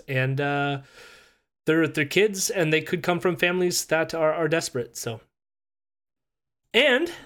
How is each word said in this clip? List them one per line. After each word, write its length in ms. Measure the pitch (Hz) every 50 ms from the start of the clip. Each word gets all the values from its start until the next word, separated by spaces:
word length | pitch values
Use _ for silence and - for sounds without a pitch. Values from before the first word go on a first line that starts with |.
| - -
and, 320 | 135 131 131 131 135 135
uh, 420 | 143 143 143 143 143 143 143 139 139 - - - - - - - - _ _ _ _ _ _ _ -
they're, 220 | - 156 165 160 143
they're 180 | - 156 147
kids, 440 | 139 - 180 202 214 196 190 - -
and 220 | 226 196 170 156
they 100 | 156 156
could 220 | 156 - - 170 -
come 160 | - 175 170
from 160 | - 185 175
families 500 | - - 175 175 180 180 180 170 - -
that 280 | - 160 160 160 160 -
are, 200 | 165 160 156 -
are 140 | 170 165 156
desperate. 500 | 160 165 160 - - 127 120 - - -
So, 240 | - 117 113 113 _ _ _ _ _ _ _ _ _ _ _ _ _ _ _ _ _ _ _ _ _ _ _ _ _ _ _ _ _ _ -
and 380 | 220 277 294 240 262 339 339 - - -